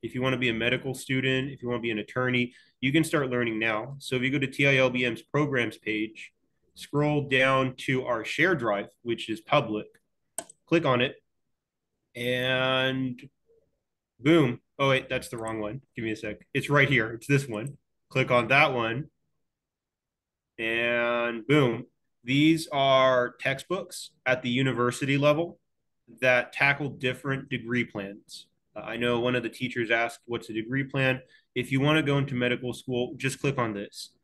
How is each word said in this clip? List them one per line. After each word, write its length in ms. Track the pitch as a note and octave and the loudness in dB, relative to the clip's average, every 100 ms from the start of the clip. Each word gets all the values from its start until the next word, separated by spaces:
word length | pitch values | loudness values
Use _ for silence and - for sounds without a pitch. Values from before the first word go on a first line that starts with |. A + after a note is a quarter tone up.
If 120 | A2+ | -8
you 80 | B2+ | -4
wanna 140 | C3 C3 | -2 0
be 120 | B2+ | 0
a 60 | |
medical 400 | A2+ A#2 B2+ C3+ | 0 0 -2 -4
student, 560 | B2+ - C3+ C3 C3 C3+ | -10 -4 -2 0 0 -2
if 100 | C3+ | -8
you 60 | A#2+ | -6
wanna 120 | A#2+ | -4
be 100 | A#2 | -4
an 100 | G#2+ | -4
attorney, 540 | G#2 - B2+ B2 B2 - _ _ | -6 -4 0 0 -2 -6 _ _
you 120 | C3 | 2
can 100 | D3+ | 2
start 280 | D#3+ D#3+ C3+ | 2 0 0
learning 280 | B2 A#2+ A2 | 0 -2 0
now. 380 | A2+ G#2+ B2 C#3 | 0 -2 -6 -12
So 160 | - | -4
if 80 | B2+ | -2
you 80 | B2+ | 0
go 80 | C#3+ | -2
to 80 | C3+ | -4
T 220 | - C#3 | 0 2
I 80 | C3+ | 4
L 120 | C3 | 2
B 160 | B2 | 2
M's 180 | B2 A2 | -2 -4
programs 560 | - C#3+ D3 C3 A2+ - | -4 -2 0 0 -2 -4
page, 520 | - G#2+ G#2+ - - _ _ _ _ - | -6 -4 -4 -8 -20 _ _ _ _ -20
scroll 520 | - C#3+ D3 D3 B2 | -6 -2 0 0 2
down 460 | C3 C3+ C3+ C3 B2+ | 2 4 4 0 -4
to 260 | - C3 | -2 -2
our 200 | B2+ A#2 | 0 -4
share 300 | A2 - E3+ | -4 0 2
drive, 320 | E3+ A#2 G2+ G2+ _ | 2 0 -2 -4 _
which 260 | A#2+ A2+ - | -6 -6 -4
is 120 | G#2+ | -10
public, 460 | - D3 A2+ G#2+ - _ _ _ _ - - _ _ | 0 0 0 -6 -8 _ _ _ _ -16 -16 _ _
click 180 | E3 | 0
on 160 | D#3+ B2 | 2 2
it, 160 | C3 - _ _ _ _ _ _ _ _ _ | 0 -4 _ _ _ _ _ _ _ _ _
and 1040 | - A#2+ B2 B2+ C3 C3 C3 C3 C3 C3 B2 - _ _ _ _ _ _ _ _ _ | -8 -2 -2 0 0 2 2 0 0 -4 -6 -14 _ _ _ _ _ _ _ _ _
boom. 400 | B2+ E3 C#3 B2+ _ - | 2 4 4 0 _ -2
Oh, 120 | C#3 | 2
wait, 180 | C3 C3 | 2 0
that's 200 | B2+ - | -6 -6
the 100 | A#2+ | -8
wrong 200 | A2+ A2 | -6 -6
one. 220 | G#2 C3 _ - | -6 -8 _ -8
Give 80 | |
me 80 | A2+ | -6
a 40 | G#2+ | -6
sec. 300 | G#2+ G#2 - | -8 -12 -6
It's 160 | C3+ G#2+ | -4 2
right 180 | C#3+ C3+ | 4 4
here. 220 | C3 A2 | 4 0
It's 160 | - - | -4 2
this 220 | C#3 C3+ | 2 2
one. 300 | G#2+ A#2+ - _ _ _ | -6 -8 -12 _ _ _
Click 200 | C3+ B2+ | -2 2
on 160 | B2 A2+ | 2 4
that 260 | C#3 D#3 | 4 4
one, 380 | C3 A2+ A#2 D#3 _ _ _ _ _ _ _ _ _ _ _ _ _ _ - | 2 -2 -4 -8 _ _ _ _ _ _ _ _ _ _ _ _ _ _ -8
and 880 | A2+ A2+ A#2+ A#2+ A#2+ A#2+ A#2+ A#2 A2 | -4 -2 0 0 0 0 -2 -4 2
boom. 380 | D3+ C3 A#2 - _ _ _ | 4 4 0 -8 _ _ _
These 460 | A#2+ C3+ D#3 D#3+ D#3 | 0 4 6 4 0
are 640 | C#3+ C3+ C3 C3 B2+ B2 - | 0 4 6 6 4 0 -2
textbooks 720 | C#3 C3+ - F3+ - - - _ | -4 -4 -4 -6 -6 -14 -16 _
at 180 | - B2+ | -2 0
the 80 | B2 | 0
university 680 | B2 C3+ A#2 B2 B2 C3+ C#3 | 0 0 2 0 0 -2 2
level 400 | C#3+ D3 E3+ - _ _ _ _ _ A2+ | 4 2 -2 -8 _ _ _ _ _ -2
that 320 | B2+ B2 A#2+ | 2 2 2
tackle 380 | - C#3 C#3 C#3+ | 0 0 2 -4
different 580 | G#2 B2+ B2+ C#3 C3+ C3 | -4 -4 -4 -6 -6 -6
degree 340 | B2+ A2+ B2 | -8 -4 -2
plans. 640 | A#2+ G#2+ G2 G2+ _ - - _ _ - | -2 -6 -10 -12 _ -20 -20 _ _ -14
Uh, 60 | |
I 140 | G#2 A#2 | -10 -4
know 220 | A#2+ A#2+ | 0 0
one 160 | B2 | 0
of 80 | B2 | -2
the 60 | A#2 | -4
teachers 420 | - B2+ B2 A2+ | -6 -6 -4 0
asked, 300 | A#2 A#2 - - | 0 0 -4 -8
"What's 220 | A#2 - | -8 -6
a 40 | |
degree 320 | A2 A2 C3+ | -8 -4 -4
plan?" 380 | C3+ C#3 C3 B2+ - _ _ | -2 0 2 0 -6 _ _
If 180 | - A#2+ | -6 -2
you 80 | C3 | 0
wanna 240 | C#3+ D#3 | 2 2
go 140 | C#3+ C#3+ | 2 0
into 180 | C#3 B2 | 0 -2
medical 360 | B2 B2 B2+ | 0 -2 -4
school, 420 | A#2+ - B2 B2 - | -10 -6 -4 -4 -4
just 240 | C3+ C3 | -6 -2
click 180 | C#3+ C3+ | -2 0
on 160 | A#2 | -2
this. 360 | G2+ G2+ - - _ | -4 -10 -14 -18 _